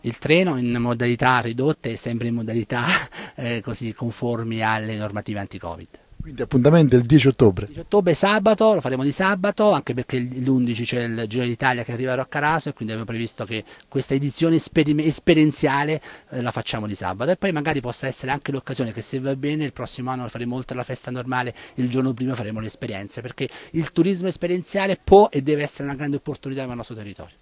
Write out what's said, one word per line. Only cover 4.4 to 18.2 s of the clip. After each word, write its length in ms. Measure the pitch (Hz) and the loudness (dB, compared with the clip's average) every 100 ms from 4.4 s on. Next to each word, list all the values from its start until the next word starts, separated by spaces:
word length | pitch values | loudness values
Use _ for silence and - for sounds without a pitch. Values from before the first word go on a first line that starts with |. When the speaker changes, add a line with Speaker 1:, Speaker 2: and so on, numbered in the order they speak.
| 113 113 | -4 -2
Speaker 1:
alle 340 | 110 110 107 107 | 0 0 -2 -6
normative 440 | 107 104 104 104 | -4 -6 -6 -8
anti-Covid. 600 | 98 95 85 85 85 - _ - | -8 -10 -10 -12 -16 -20 _ -14
Speaker 2:
Quindi 220 | 156 127 | -14 -8
appuntamento 540 | 120 135 131 165 143 123 | 0 4 8 8 8 6
il 80 | |
dieci 240 | 120 156 135 | 8 8 8
ottobre? 360 | - 113 90 | 6 6 6
Speaker 1:
Dieci 160 | - 147 | -8 -12
ottobre, 320 | - 208 180 | 0 2 4
sabato, 600 | 147 196 214 202 214 220 | 2 4 4 4 6 6
lo 60 | 185 | 4
faremo 200 | 131 127 | 0 0
di 100 | 139 | 0
sabato, 580 | 139 190 196 202 202 208 | 2 0 2 -2 2 4
anche 240 | 156 - | 4 0
perché 240 | 123 123 127 | -6 -2 -4
l-, 240 | 123 127 | -4 -2
l'undici 400 | 127 131 120 113 | 2 2 2 -2
c'è 200 | 120 123 | -2 -2
il 200 | 120 113 113 | -2 -4 -4
Giro 200 | 120 123 | -2 -2
d'Italia 360 | 117 135 123 | 0 0 0
che 100 | 113 | -4
arriva 200 | 120 131 | -4 -2
a 40 | 127 | -2
Roccaraso 520 | 131 147 151 165 147 | -2 -2 0 0 -2
e 40 | |
quindi 180 | - 110 | -8 -6
abbiamo 180 | 110 113 | -6 -6
previsto 360 | 117 117 - 104 | -6 -6 -8 -8
che 180 | 110 - - _ | -8 -8 -20 _
questa 240 | 139 - | -6 -2
edizione 440 | 139 143 - 165 165 | -2 -2 0 2 2
esperim-, 440 | - 170 151 151 | 2 0 2 2
esperienziale, 1000 | 156 147 - 160 156 - 147 139 147 156 - - _ | 2 0 4 6 6 4 0 0 0 -4 -6 -20 _
eh, 140 | 127 | -6
la 80 | 120 | -4
facciamo 360 | 117 - 117 107 | -4 -6 -6 -6
di 80 | |
sabato 360 | 98 92 95 131 | -6 -6 -2 -2
e 60 | 185 | 0
poi 160 | 196 | 0
magari 280 | 156 147 147 | -2 -2 -2
possa 260 | 123 - 135 | -4 -6 -6
essere 260 | - | -6